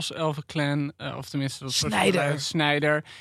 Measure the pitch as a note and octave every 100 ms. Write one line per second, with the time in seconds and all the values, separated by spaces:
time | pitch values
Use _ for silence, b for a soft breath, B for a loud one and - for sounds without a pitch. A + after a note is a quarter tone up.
0 | - - D#3+ D3 - D#3+ C#3+ D3 C#3+ -
1 | C#3 C3+ C#3 C#3+ C3+ - C3+ - - G#3
2 | F#3+ F#3 C#3+ D3 C#3+ E3 D3 D3 D3+ D3+
3 | B B